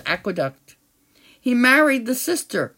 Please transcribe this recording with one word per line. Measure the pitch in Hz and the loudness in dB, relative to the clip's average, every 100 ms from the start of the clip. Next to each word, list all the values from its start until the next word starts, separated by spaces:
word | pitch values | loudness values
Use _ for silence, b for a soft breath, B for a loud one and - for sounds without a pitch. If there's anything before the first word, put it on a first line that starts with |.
| - | -6
aqueduct. | 175 - 175 135 - _ _ _ _ _ b b b | -6 -4 -4 -6 -6 _ _ _ _ _ b b b
He | 254 | -2
married | 240 254 269 302 269 226 | 2 4 4 4 2 -2
the | 254 | -6
sister | - 339 - 190 127 | -2 -4 -4 -6 -6